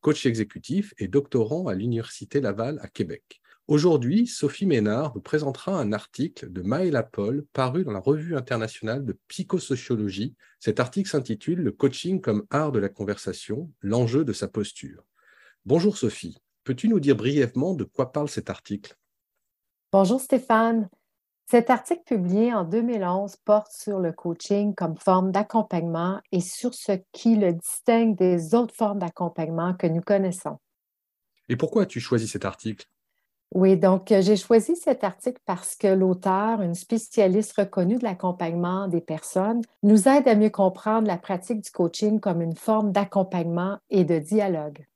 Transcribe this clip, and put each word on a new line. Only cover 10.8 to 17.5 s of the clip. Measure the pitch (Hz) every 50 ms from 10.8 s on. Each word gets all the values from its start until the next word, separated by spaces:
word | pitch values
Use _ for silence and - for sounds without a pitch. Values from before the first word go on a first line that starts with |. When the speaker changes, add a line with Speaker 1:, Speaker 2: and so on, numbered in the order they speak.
| 123 120 - 202 190 -
Speaker 1:
s'intitule « | - 147 123 - 113 - - - 175 180
Le | 165 110
coaching | - _ - 139 131 - - 175 190 185
comme | - - 107 104 104 _
art | - 139 156 151
de | 131 110
la | 98 98
conversation, | - - 104 98 101 - - 98 90 - - - 104 127 180 160 - _
l'enjeu | - 98 107 120 123 117 117 143
de | 160 131 101
sa | - 101 -
posture ». | _ 110 104 - - - - - - - _ _ _ _ _ _ _ _ _ _ _ _ _
Bonjour | 98 135 170 170 208 202
Sophie, | - - 110 - - - 87 71 _ _ _ _ _
peux-tu | _ - 131 127 - 220
nous | 226 190
dire | 143 143 131
brièvement | 107 107 131 139 147 131 120